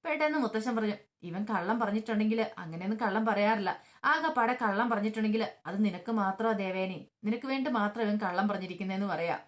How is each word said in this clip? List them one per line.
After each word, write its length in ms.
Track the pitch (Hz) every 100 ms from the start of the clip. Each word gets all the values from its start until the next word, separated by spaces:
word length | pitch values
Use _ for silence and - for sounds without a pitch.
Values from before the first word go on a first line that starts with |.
| 330
പെട്ടെന്ന് 340 | 302 302 302
മുത്തശ്ശൻ 340 | 233 220 233 226
പറഞ്ഞു, 200 | 214 202 - _
"ഇവൻ 180 | 175 175 214
കള്ളം 320 | 202 175 233
പറഞ്ഞിട്ടുണ്ടെങ്കിൽ 600 | 214 208 220 214 214 226 220 -
അങ്ങനെയൊന്നും 420 | 170 165 190 220
കള്ളം 240 | 226 202 226
പറയാറില്ല. 460 | 202 208 220 185 - - -
ആകെപ്പാടെ 500 | 269 311 320 247 233
കള്ളം 340 | 247 226 196 240
പറഞ്ഞിട്ടുണ്ടെങ്കിൽ 540 | 220 214 214 214 220 220 - -
അത് 120 | 196
നിനക്ക് 280 | 214 175 -
മാത്രമാ 400 | 226 196 190 226
ദേവേനെ, 460 | 202 190 185 190 185 - _
നിനക്ക് 240 | 208 233 269
വേണ്ടി 220 | 269 269
മാത്രം 340 | 233 208 220
ഇവൻ 140 | 214 208
കള്ളം 280 | 202 180 208
പറഞ്ഞിരിക്കുന്നതെന്ന് 580 | 196 185 180 190 190 202
പറയാ." 320 | 165 170 -